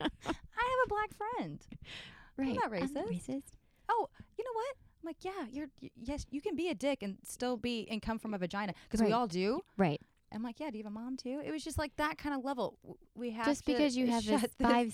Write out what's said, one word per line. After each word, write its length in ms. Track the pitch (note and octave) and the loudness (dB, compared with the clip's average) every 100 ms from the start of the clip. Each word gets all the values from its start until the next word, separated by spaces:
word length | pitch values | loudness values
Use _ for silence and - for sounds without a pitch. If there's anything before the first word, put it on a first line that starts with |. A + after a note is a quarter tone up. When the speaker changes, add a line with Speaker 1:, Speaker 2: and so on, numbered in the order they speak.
Speaker 1:
I 40 | D4+ | -6
have 800 | - - - - - B4 B4+ A#4+ | -4 -6 -6 -6 -2 2 2 2
a 40 | |
black 200 | G#4 G#4+ - | 0 -4 -4
friend. 460 | G#4+ A#4+ E3 C#3+ - - - - - - - - | -4 -4 -4 -8 -12 -16 -14 -14 -14 -18 -12 -4
Speaker 2:
Right. 120 | C4+ | -2
Speaker 1:
I'm 60 | F4 | 0
not 100 | F4+ | -2
Speaker 2:
I'm 200 | C4 C4+ | 0 -2
not 120 | C#4+ G#4 | -2 -4
Speaker 1:
racist." 200 | - - | -4 -4
Speaker 2:
racist. 160 | C4+ - - _ _ - | -8 -8 -20 _ _ 0
Speaker 1:
"Oh, 200 | A4+ - - - - | 2 0 -6 -14 -8
you 60 | |
know 80 | B4 | -4
what?" 220 | A4+ B4+ C5 - _ | -2 -4 -6 -14 _
I'm 60 | E4 | -12
like, 100 | D4+ | -8
"Yeah, 220 | F#4 G4 A#3+ | -6 -6 -6
you're, 160 | C4+ D4+ - | -6 -8 -10
y-, 100 | - - | -16 -10
yes, 300 | A#3 C#4+ - | -6 -6 -4
you 120 | C#4+ | -4
can 140 | G#4 D4 | -2 0
be 140 | F4 | 0
a 60 | G#3+ | 0
dick 280 | C#4 C4+ | 0 0
and 140 | G3+ F#3+ | -4 -8
still 320 | - - B3 A#3+ | -10 -4 -2 -2
be 300 | A#3+ A#3 G3+ | -2 -2 -4
and 120 | G#3+ | -4
come 180 | - A3+ | -4 -4
from 140 | A3 | -4
a 40 | G#3 | -2
vagina, 360 | F3+ G3+ G#3 - - | -2 -2 -4 -6 -2
'cause 100 | A3 | 4
we 60 | G#3+ | 6
Speaker 2:
Right. 60 | |
Speaker 1:
all 140 | A3+ A#3 | 6 2
do." 340 | F3 F#3+ C#4+ - - | 2 2 2 0 4
Speaker 2:
Right. 240 | F3 D3 - _ - | 4 2 -6 _ -12
Speaker 1:
I'm 100 | G#3+ | -8
like, 160 | A#3+ A#3 | -8 -6
"Yeah, 100 | D4+ | -6
do 60 | G#3+ | -6
you 60 | |
have 80 | G#3+ | -8
a 20 | |
mom 220 | G#3 A#3+ C4 | -8 -6 -6
too?" 240 | B3 C#4 | -4 -4
It 80 | C#4+ | -4
was 120 | D#4 | -4
just 140 | D#4+ D#4 | -4 -2
like 180 | D4 - | -2 0
that 200 | D4+ D#4 | 0 0
kind 180 | D4 C#4 | -2 -2
of 80 | |
level. 340 | B3+ B3+ F#3+ - | -2 0 -2 -4
W-, 140 | - E3 - - | -16 -16 -16 -8
we 160 | A#3+ | -6
have 140 | A3 A#3 | 0 2
Speaker 2:
Just 200 | C#4+ - | 2 2
Speaker 1:
to 60 | |
Speaker 2:
because 240 | D4 D4 B3 | 4 4 4
you 120 | B3 | 4
have 160 | A#3 | 4
Speaker 1:
<laughs> 20 | G#3+ | 4
shut 160 | B3 | 4
Speaker 2:
this 100 | A#3+ - | 2 4
Speaker 1:
this 100 | B3 | 6
Speaker 2:
five 260 | A#3+ A#3 | 6 4